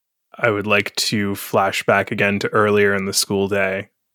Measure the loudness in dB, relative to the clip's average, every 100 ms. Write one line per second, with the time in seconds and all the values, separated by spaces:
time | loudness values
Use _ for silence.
0 | _ _ _ -2 0 0 2 0 0 -6
1 | -4 -2 -2 -4 -2 0 0 0 2 2
2 | 0 -2 0 0 0 2 2 4 2 0
3 | -2 -4 -2 -2 0 0 -2 -4 -8 _
4 | _